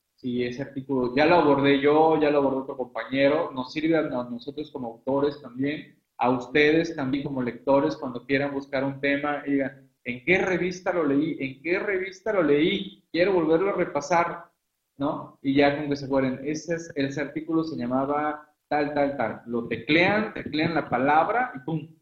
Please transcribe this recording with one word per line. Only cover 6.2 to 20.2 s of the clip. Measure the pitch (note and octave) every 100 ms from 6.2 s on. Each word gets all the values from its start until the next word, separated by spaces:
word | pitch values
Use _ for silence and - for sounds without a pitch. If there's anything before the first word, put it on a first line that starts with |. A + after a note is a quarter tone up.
| A#2+
ustedes | B2+ A#2+ D3+ D3 D#3+ E3 -
también | C3 C#3
como | D3 C3
lectores, | B2 - - C#3 D3+
cuando | D3 C3 B2 -
quieran | C3+ C#3+
buscar | C#3 C#3 C3+
un | C#3 C3+
tema, | C#3 C#3+ D3 C#3+ C#3+
digan, | C#3 C3 - - _
"¿En | B2+ B2
qué | - F#3
revista | F#3 F3 F3+ F3 F#3+
lo | F3
leí? | D3 C#3 D#3+ C#3+
¿En | C3+ C3
qué | D#3+ F#3+
revista | G#3 F#3+ F#3+ - A3+
lo | G#3
leí? | D#3 C#3+ E3+ G3 - - _
Quiero | D#3+ F3+
volverlo | F#3 D#3 E3 G3
a | F#3+
repasar", | E3+ - - E3+ E3+ - - _ _ _ _ -
¿no? | C#3+ F3 - -
Y | C#3
ya | C3+ C#3+ D3
como | D3
que | C#3+
se | C3
acuerden, | C3+ C3 B2+
ese | C#3 D3+ - E3
es, | E3 -
ese | C3+ C#3+
artículo | C#3 - - D#3+
se | - B2
llamaba | A#2+ C3 C#3 D3 D3+ D3 - _ -
tal, | D3 C#3+
tal, | C#3+ C#3 C3+
tal. | A2+ G#2+ A#2
Lo | A#2 A#2
teclean, | A2+ - D#3 F#3 G#3